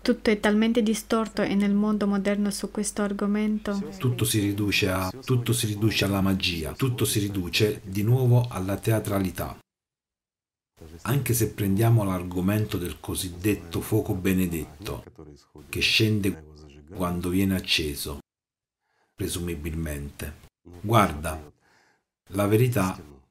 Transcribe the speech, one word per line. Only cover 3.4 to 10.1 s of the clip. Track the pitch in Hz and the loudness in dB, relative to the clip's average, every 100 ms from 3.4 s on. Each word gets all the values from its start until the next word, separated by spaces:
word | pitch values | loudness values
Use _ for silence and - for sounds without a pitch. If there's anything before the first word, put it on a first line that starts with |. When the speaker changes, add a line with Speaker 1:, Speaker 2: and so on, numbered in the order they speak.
| 214 214 214 202 202 - | 0 -2 -4 -4 -6 -2
Speaker 2:
Tutto | 127 120 | -2 0
si | 117 110 | 0 2
riduce | 101 101 101 104 101 | 0 0 0 2 2
a... | 92 92 127 | 0 -2 -6
Tutto | 131 127 120 | -2 0 2
si | 120 107 | 0 0
riduce | 104 107 95 | 0 0 2
alla | 98 101 | 0 2
magia, | 98 95 90 85 73 | 2 2 0 -4 -6
tutto | - 135 120 | -2 -2 0
si | 110 113 | 0 0
riduce | 101 98 87 - 107 104 | -2 -4 -4 2 2 0
di | 98 95 | -6 -2
nuovo | 107 131 127 120 120 | 4 4 6 4 4
alla | 95 95 98 | -4 -4 -2
teatralità. | - 110 104 98 95 - 73 - _ _ _ _ _ | 0 0 0 0 0 -2 -8 -10 _ _ _ _ _